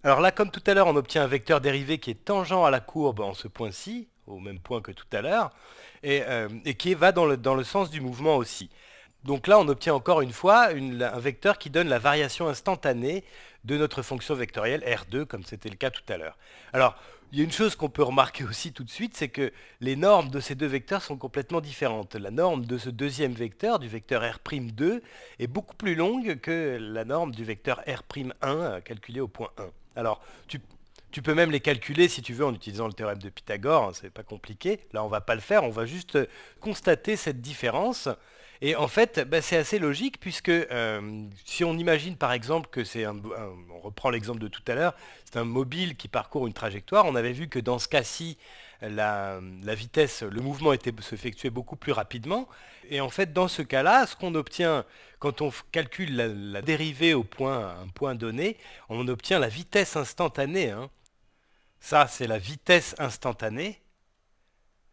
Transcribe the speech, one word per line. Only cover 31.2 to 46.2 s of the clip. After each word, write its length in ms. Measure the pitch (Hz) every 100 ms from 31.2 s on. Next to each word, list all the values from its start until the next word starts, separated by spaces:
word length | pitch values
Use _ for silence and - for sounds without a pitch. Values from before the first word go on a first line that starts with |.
peux 140 | 131
même 160 | 156 170
les 100 | 147
calculer 480 | - 127 - 147 175
si 140 | -
tu 100 | 120
veux 140 | 120 143
en 80 |
utilisant 320 | 110 - 101 113
le 80 |
théorème 240 | 98 107 101
de 100 | 98
Pythagore, 600 | - - 104 123 156 104
hein, 40 |
c'est 180 | 87 95
pas 120 | -
compliqué. 580 | 107 104 - 104 180 214 -
Là, 100 | 107
on 40 | 107
va 120 | 104
pas 140 | 104
le 80 | 110
faire, 220 | - 208
on 60 | 131
va 140 | 110
juste, 320 | 117 175 - 147
euh, 100 | 131 - - -
constater 560 | 220 202 - 160 - 214
cette 260 | - 127
différence. 680 | 123 143 120 127 220 240 139 110 - - - -
Et 140 | 139
en 140 | 165 143
fait, 320 | - 233 175
bah, 200 | 131 160
c'est 160 | - 165
assez 220 | 151 208
logique 400 | 151 143 262 -
puisque, 300 | 190 - -
euh, 760 | 170 160 123 113 107 104 107 104 98
si 180 | - -
on 160 | 170 165
imagine 380 | 170 156 165 170
par 160 | 131
exemple 360 | 123 113 165 151
que 140 | 127
c'est 220 | 110 117
un, 100 | 107
un, 380 | 104 107 107 104 90 87
on 60 | 85
reprend 320 | 98 101 135
l'exemple 300 | 117 104 113
de 80 | 107
tout 160 | - -
à 80 |
l'heure, 220 | 123 170 - - -
c'est 140 | - 117
un 60 |
mobile 520 | 117 123 131 160 180 139
qui 120 | -
parcourt 400 | 120